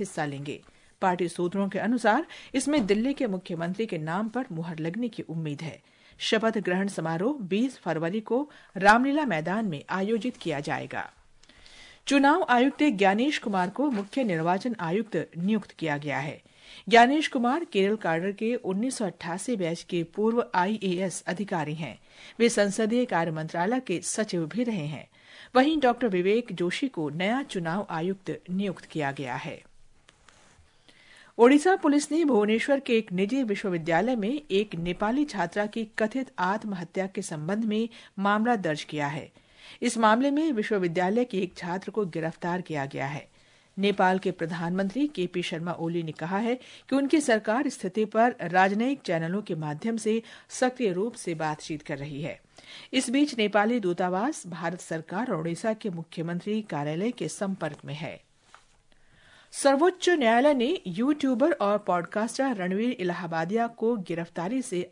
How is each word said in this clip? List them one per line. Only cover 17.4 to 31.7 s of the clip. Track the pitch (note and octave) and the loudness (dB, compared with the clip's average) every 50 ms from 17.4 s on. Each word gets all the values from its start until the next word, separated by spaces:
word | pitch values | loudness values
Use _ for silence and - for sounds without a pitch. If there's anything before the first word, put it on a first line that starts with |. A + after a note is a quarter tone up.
| A#3 A#3+ C4 E4+ E4+ | 2 2 2 0 -2
केरल | - - G3+ F#3+ G3+ G#3+ | -2 0 2 2 2 2
काडर | A3 - F3 D#3+ E3 F3+ G3+ | 0 0 0 0 0 0 -2
के | G3+ - A3 A3+ B3 | -4 -2 -2 -2 -2
उन्नीस | A#3+ - F#3 F#3 G3 A3+ C4+ B3+ | -2 -2 -2 -2 -2 -2 -2 -2
सौ | - A#3 | -2 -4
अट्ठासी | F3+ - - - F3 E3+ F#3+ - - B3 | -4 -6 -6 -8 -8 -6 -6 -4 -4 -2
बैच | G3+ F3+ D#3+ E3+ E3+ - - | -2 -2 -2 -2 -4 -6 -4
के | F#3 F3 | -4 -4
पूर्व | E3 E3 - - G#3+ A3 A#3 A#3+ A3+ A#3 - | -4 -4 -2 0 0 2 2 2 0 0 2
आईएएस | F3+ F3+ G3 G#3+ G#3+ G3 F#3+ F3 F3 G3 F3+ - - - | 0 2 2 0 -2 -2 -2 -2 -2 -2 -4 -4 -6 -6
अधिकारी | - F#3 F3 G#3 G3 G3 E3 D3+ - D#3+ | -6 -6 -4 -4 -2 -2 -2 -2 -2 -4
हैं। | D#3 E3 B2 G2+ - _ - - - - - - - | -6 -8 -10 -12 -16 _ -20 -20 -20 -20 -10 0 2
वे | A3+ A#3+ | 2 4
संसदीय | A3+ G#3+ G3+ G3+ G3 - A3+ G#3 A#3 B3 B3 | 4 4 2 2 2 0 0 2 2 2 0
कार्य | A#3+ F#3+ E3+ E3+ E3+ | 2 2 0 0 0
मंत्रालय | D#3+ D#3 D#3 D#3+ - E3+ F3 G3 B3 C4 | -2 -6 -6 -6 -2 -2 0 0 0 -2
के | B3+ - F3+ D#3+ | -2 -2 -4 -4
सचिव | E3 - - - G#3+ G#3+ - E3+ D#3+ | -4 -4 -2 -2 -2 -2 -2 -2 -2
भी | D#3 E3 A3 | -2 -2 -2
रहे | B3 A#3 A3+ F#3 D3 | -2 -2 -2 -4 -4
हैं। | D3+ D3 A2+ - - _ - - - - - - - - | -6 -8 -10 -14 -18 _ -20 -20 -20 -20 -20 -8 0 4
वहीं | B3 C4 D4+ D#4+ D4+ | 4 4 4 4 4
डॉक्टर | C#4+ B3 A#3 A#3+ C4 A3+ | 4 2 2 4 0 0
विवेक | F#3 F3+ F3 F#3+ G#3 A#3 A#3+ - | 2 2 2 4 2 2 0 -2
जोशी | F#3 E3+ F3 F3 - - C#4+ C4 | -4 -2 -2 -2 -2 -2 -4 -4
को | - F3+ D#3 C#3+ | -4 -4 -4 -4
नया | D3 E3 F#3+ G3+ A#3 C4 | -2 -2 -2 0 0 -2
चुनाव | C#4+ C#4 - F#3+ E3+ E3 E3 F#3+ - - | -4 -4 -6 -6 -4 -2 -2 -4 -4 -4
आयुक्त | F3 D#3+ D#3+ F#3 G3 F#3+ - - D3 - - - | -4 -4 -2 -2 -4 -4 -6 -8 -8 -8 -8 -6
नियुक्त | F#3 F#3+ G3+ G3 D#3+ - - | -4 -2 -2 -2 -4 -6 -10
किया | - - D#3+ D3 C#3 | -10 -6 -4 -2 -2
गया | C3+ - C3+ B2 A2+ | -4 -4 -6 -6 -6
है। | G#2+ - D#3 A#2+ - - - - - - - _ _ _ _ - _ _ - _ _ - - _ _ - _ _ _ _ - - _ - - - - - - - - | -8 -8 -10 -12 -14 -16 -20 -20 -20 -20 -20 _ _ _ _ -20 _ _ -20 _ _ -20 -20 _ _ -20 _ _ _ _ -20 -20 _ -20 -20 -20 -20 -20 -4 4 8
ओडिशा | A#3 B3 C#4+ D4 D4 F#4 | 8 10 8 8 6 6